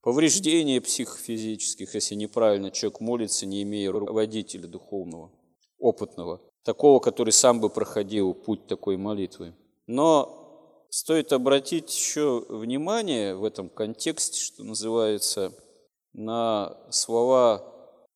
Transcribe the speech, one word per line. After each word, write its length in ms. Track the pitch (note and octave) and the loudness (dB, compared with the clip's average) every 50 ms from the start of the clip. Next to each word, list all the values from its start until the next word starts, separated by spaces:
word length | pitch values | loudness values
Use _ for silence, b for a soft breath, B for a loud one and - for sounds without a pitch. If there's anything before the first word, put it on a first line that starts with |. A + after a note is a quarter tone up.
Повреждения 800 | _ A#2 B2 C#3+ E3 D3+ B2+ G3 F#3+ D3+ D#3+ E3+ D#3 C#3+ C3 B2 | _ 2 2 4 4 4 4 2 2 2 2 2 2 2 0 0
психофизических, 1120 | A#2 - - - B2 - - - - - A#2 A2 A2 A2 A2 G#2 - - - - F#2+ - - | 0 -2 -4 -4 -4 -8 -10 -14 -10 -8 -8 -6 -6 -8 -6 -6 -6 -6 -6 -8 -12 -8 -6
если 180 | G#2+ - - G#2 | -6 -4 -4 -4
неправильно 560 | G#2 G#2+ G#2+ - A#2+ A2+ A2 G#2 G2 G2 F#2+ | -6 -8 -4 0 2 4 4 4 2 -2 -6
человек 300 | - - - G#2 - - | -6 -4 -4 -4 -6 -6
молится, 480 | A2 A2+ A#2+ A#2+ A2 G2+ - - G#2 | -4 -4 -2 -2 -2 -4 -4 -4 -4
не 160 | G2 G2 G2+ G2+ | -4 -6 -4 -4
имея 280 | G2+ G#2 G#2 G2+ G2 | -4 -4 -4 -4 -2
руководителя 760 | F#2 G#2+ G2+ - G#2+ A2 A2 A2 A2 A2 G2+ - - F#2+ F2 | -2 -4 -4 -2 0 -2 -2 0 -2 -8 -8 -8 -12 -14 -14
духовного, 640 | F2 E2+ F#2 - - G2+ G2 F2+ F2 D#2+ E2 D#2+ F#2 _ _ _ _ _ _ _ _ _ _ | -14 -16 -18 -14 -10 -10 -8 -8 -10 -12 -16 -18 -20 _ _ _ _ _ _ _ _ _ _
опытного, 640 | - A#2 - - G#2 - - - F2 F2 E2+ - _ _ _ _ _ | 0 0 0 0 -8 -10 -8 -12 -10 -10 -10 -12 _ _ _ _ _
такого, 360 | - - - - D3 C#3 B2 | -6 -2 6 8 8 8 8
который 340 | - B2 - - A#2+ A2 G#2+ | 6 2 0 0 0 2 4
сам 260 | - - B2+ A#2+ A#2 | 6 6 6 6 6
бы 120 | A2 G2+ | 2 0
проходил 640 | - - G#2 - - G#2+ G#2 G2 A2 G#2+ G2 F#2 F2+ | 0 -2 -4 -2 -2 -4 -4 -2 0 0 0 0 0
путь 320 | - - - G#2+ - - | -4 -4 -4 -4 -4 -4
такой 300 | - G2 - - G2+ G2 | -8 -8 -6 -2 -4 -4
молитвы. 580 | F#2 G2 G#2 G#2 G2+ F#2+ F2 - - F#2 E2+ E2+ _ _ _ _ _ _ | -2 -4 -6 -4 -4 -6 -8 -8 -14 -16 -16 -16 _ _ _ _ _ _
Но 1000 | - A#2 C3 D3+ E3 D#3+ D3 C3 - - - - - - - _ _ _ _ _ _ | -6 -2 2 4 6 6 4 2 0 -8 -20 -20 -20 -20 -20 _ _ _ _ _ _
стоит 420 | - - - - D#3+ D#3+ D3 - C#3+ | -10 -8 -2 0 0 0 2 2 0
обратить 580 | C3 B2 C3+ C#3 C#3 C3+ - F3 D#3+ C#3 - | 2 4 4 4 4 2 -2 -6 -6 -4 -6
еще 540 | - - - - - D3+ D3+ D3 B2+ A#2 - - | -6 -4 -4 -4 -2 0 0 0 0 -2 -4 -8
внимание 840 | - A2 A2 A#2 B2+ C#3 D#3 F3+ G#3+ A#3 A3 F#3 D3 A2+ G#2 G2 F#2 | -10 -8 -6 -4 -4 -4 -2 -2 -2 -2 -2 -2 -2 -2 -2 -2 -4
в 100 | F#2 G#2 | -4 -4
этом 240 | G#2+ - - F#2 | -6 -4 -6 -12
контексте, 760 | E2 _ - A2 G#2+ A#2 - - D#3+ D#3 D#3+ - - - - | -12 _ -6 -6 -6 -6 -6 -6 -6 -4 -4 -6 -4 -4 -6
что 220 | - - _ - G#2+ | -8 -8 _ -14 -14
называется, 880 | G#2 A2 A2 G#2+ A2+ A2+ A#2 A2 G#2+ G#2+ G2+ - - - G#2 F#2+ F2+ E2+ - - _ _ _ _ _ _ _ _ _ _ | -10 -8 -6 -4 -2 0 2 2 2 0 0 -2 -4 -2 -2 -4 -6 -6 -14 -20 _ _ _ _ _ _ _ _ _ _
на 640 | - G#2+ A2 A2+ A#2+ A#2 A2+ A2 G#2 G2 - - - - - | -10 -8 -4 -2 0 0 0 0 0 -2 -4 -10 -16 -14 -4
слова 840 | - - - - A#2 A#2 A#2+ B2+ C3 B2+ B2 A#2 G#2+ F#2+ - - - - - - _ _ _ _ _ | -4 -4 -2 0 2 2 4 6 6 6 6 6 4 2 -2 -16 -20 -20 -20 -20 _ _ _ _ _